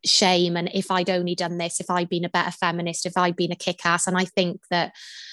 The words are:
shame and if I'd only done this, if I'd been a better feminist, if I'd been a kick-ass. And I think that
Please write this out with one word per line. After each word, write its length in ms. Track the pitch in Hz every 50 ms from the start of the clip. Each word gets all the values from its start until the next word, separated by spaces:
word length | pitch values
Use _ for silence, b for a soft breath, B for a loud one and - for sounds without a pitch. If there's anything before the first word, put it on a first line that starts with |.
| -
shame 500 | - - - 208 185 185 175 180 175 170
and 140 | 175 170 -
if 200 | - 196 190 -
I'd 180 | 190 185 180 185
only 240 | 185 180 175 175 175
done 240 | - 175 170 175
this, 220 | 170 170 170 - -
if 100 | - -
I'd 200 | 180 180 175 175
been 160 | 180 175 175
a 40 | 175
better 220 | - 180 170 180
feminist, 560 | 175 - - 175 170 170 175 170 170 - -
if 100 | 180 170
I'd 180 | 185 180 175 175
been 160 | - 175 170
a 40 | 175
kick-ass. 500 | _ - 190 175 - - 175 170 175 -
And 140 | 190 185 180
I 60 | 190
think 360 | 180 _ - 180 175 - - _ _
that 240 | 180 175 165 185 B B B B B B B B